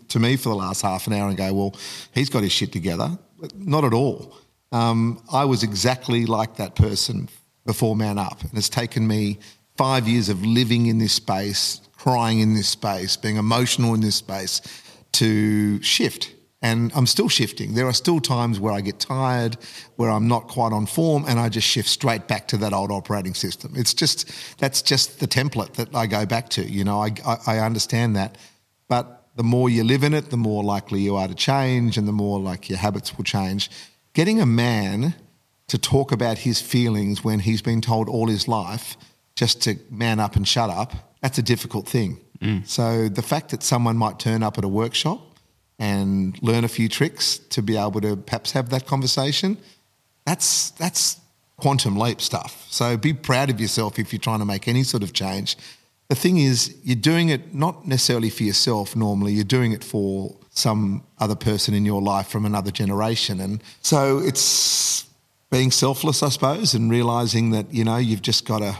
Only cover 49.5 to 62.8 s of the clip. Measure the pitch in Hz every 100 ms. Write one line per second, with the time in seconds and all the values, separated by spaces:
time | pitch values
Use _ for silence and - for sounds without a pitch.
49.5 | 214 - _ _ _ _ _ - 180 -
50.5 | - - - 170 - - - _ _ _
51.5 | - 135 135 110 98 117 107 - 85 -
52.5 | - - - 120 120 147 147 - 127 139
53.5 | 110 110 - 110 - 107 104 - 110 104
54.5 | 98 - 120 131 123 98 - 95 98 85
55.5 | - - - _ _ - 135 196 180 135
56.5 | 120 - - - 123 147 165 165 139 -
57.5 | 139 160 - 180 131 - 120 113 - 107
58.5 | 95 - 110 98 117 107 101 101 104 101
59.5 | 127 117 110 - 110 98 98 95 - _
60.5 | - 120 107 101 98 - - 110 104 117
61.5 | 104 - 104 104 101 101 98 98 107 104
62.5 | 104 98 90